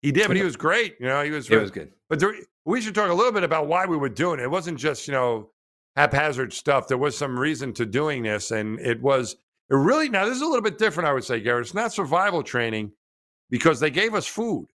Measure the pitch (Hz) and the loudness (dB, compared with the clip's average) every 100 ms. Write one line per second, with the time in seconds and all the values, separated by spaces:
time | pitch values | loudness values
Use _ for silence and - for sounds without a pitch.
0 | 143 160 208 190 190 - 156 208 220 - | 2 2 2 2 0 0 0 2 0 -4
1 | 123 139 147 151 117 113 104 95 76 _ | -2 0 0 -4 2 2 2 -8 -14 _
2 | _ 156 185 208 - _ - 233 214 196 | _ 0 0 -2 -14 _ -2 -2 0 0
3 | 202 175 247 214 170 160 147 170 185 160 | 2 4 2 2 0 0 2 0 2 0
4 | 139 110 175 151 123 175 170 151 147 143 | -2 0 0 0 -2 -2 -4 -4 -2 -2
5 | - 135 123 117 107 _ _ _ _ - | -4 0 0 0 -6 _ _ _ _ 2
6 | 147 139 151 127 123 - - 139 - 127 | 4 4 0 0 -4 -4 0 0 2 0
7 | 143 139 143 123 143 147 135 107 113 123 | 0 -2 -4 -2 -2 -2 -6 -4 -2 0
8 | 151 135 113 107 - 113 107 113 127 117 | -2 -2 -2 -4 -2 -4 -4 -4 -2 0
9 | 127 135 117 - _ _ _ 135 147 294 | 2 2 0 -10 _ _ _ 4 4 4
10 | 302 208 202 254 311 269 214 - 220 156 | 2 0 0 0 0 0 0 0 0 2
11 | 160 139 - 120 107 120 117 190 226 - | 0 0 0 -2 0 0 -2 -4 -4 -2
12 | 160 160 202 180 131 123 117 110 107 _ | 0 2 2 0 -2 -2 0 -2 -6 _
13 | _ _ _ _ _ 120 160 139 151 143 | _ _ _ _ _ 2 2 2 0 0
14 | 220 214 - - 233 156 76 | 0 -2 -4 -6 -4 -4 -6